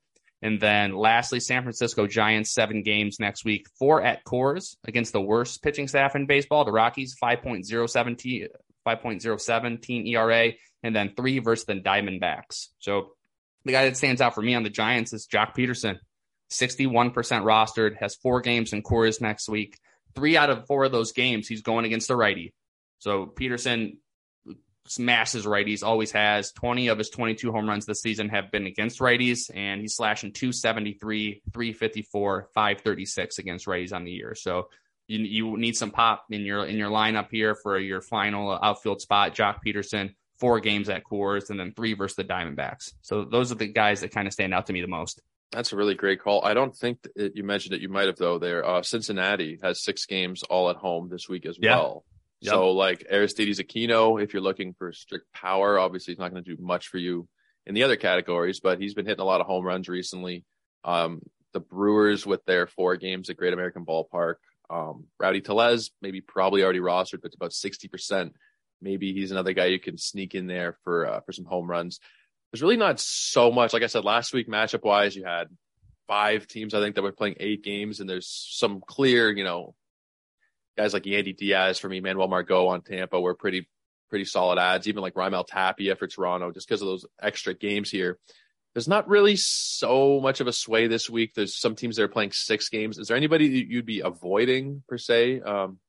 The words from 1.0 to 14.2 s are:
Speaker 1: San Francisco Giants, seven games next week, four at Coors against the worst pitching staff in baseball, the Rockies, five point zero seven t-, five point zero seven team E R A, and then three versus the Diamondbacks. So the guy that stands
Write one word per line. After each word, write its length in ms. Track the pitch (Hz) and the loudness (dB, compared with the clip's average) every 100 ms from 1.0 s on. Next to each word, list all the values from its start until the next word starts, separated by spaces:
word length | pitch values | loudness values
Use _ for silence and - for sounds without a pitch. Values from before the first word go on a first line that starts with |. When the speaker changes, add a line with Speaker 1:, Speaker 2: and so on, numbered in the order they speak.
| 110 113 123 123 | 4 4 2 -4
Speaker 1:
San 220 | - 127 | 0 -2
Francisco 440 | 123 110 120 - 104 | -2 -2 -2 2 2
Giants, 460 | 110 107 110 110 | 4 4 4 2
seven 300 | - 110 110 | 0 0 0
games 360 | 104 104 104 - | 0 0 0 -2
next 260 | 104 - | -4 -2
week, 220 | 113 104 - _ | -2 -2 -4 _
four 240 | 139 151 | 4 6
at 220 | 117 113 | 4 0
Coors 520 | - 123 131 175 - - | -2 0 0 0 -6 -14
against 280 | - 117 113 | -4 -2 0
the 80 | 104 | -2
worst 420 | 98 110 123 - | 2 2 2 -2
pitching 260 | 151 147 139 | -4 -2 -2
staff 260 | 139 139 | 2 2
in 120 | 139 139 | 2 2
baseball, 380 | 139 143 151 | 2 4 2
the 80 | 127 | 4
Rockies, 420 | 110 117 120 131 | 4 4 2 -10
five 280 | - 120 120 | -4 0 0
point 240 | 131 107 95 | -2 -8 -4
zero 200 | 117 117 | -2 0
seven 280 | 123 120 | 2 0
t-, 320 | 120 127 123 - - _ _ | -2 -6 -6 -8 -14 _ _
five 160 | - 113 | -2 -2
point 200 | 120 98 | -2 -4
zero 160 | 113 104 | -2 -4
seven 420 | - 113 120 117 | 0 0 0 -6
team 280 | - 123 107 | -6 -6 0
E 100 | 117 | 2
R 140 | 110 | 4
A, 280 | 113 117 113 _ _ | 6 4 0 _ _
and 120 | 117 | -2
then 180 | 110 101 101 | 0 0 -2
three 220 | 127 135 | -2 0
versus 280 | 113 113 - | 2 0 0
the 80 | |
Diamondbacks. 920 | 98 98 101 101 92 90 73 - - - _ | -2 2 2 2 -2 -2 -4 -8 -12 -14 _
So 360 | - 101 95 _ _ _ _ _ | -4 -2 -4 _ _ _ _ _
the 80 | - | 0
guy 140 | 131 135 | 4 4
that 100 | 127 | 4
stands 240 | 139 123 | 2 4